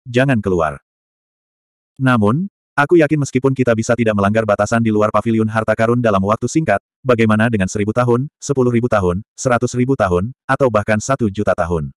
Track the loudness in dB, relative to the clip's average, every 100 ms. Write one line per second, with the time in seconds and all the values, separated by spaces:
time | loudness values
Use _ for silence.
0 | -4 0 2 0 0 0 -2 -6 _ _
1 | _ _ _ _ _ _ _ _ _ -4
2 | 0 2 2 0 -4 _ _ -4 2 4
3 | 4 0 -2 0 0 0 0 0 0 0
4 | 0 0 0 0 0 0 0 0 0 0
5 | 0 0 0 0 0 -2 -2 0 0 2
6 | 2 0 0 -2 -2 -2 0 -2 _ _
7 | 0 2 2 2 0 0 -2 -2 -2 0
8 | 0 0 -2 _ -4 0 0 0 0 0
9 | 0 -2 -8 -6 -2 0 -2 -2 -2 0
10 | 0 0 -4 -8 -6 0 2 2 0 -2
11 | -2 -2 -2 -2 -2 -2 -2 -4 -6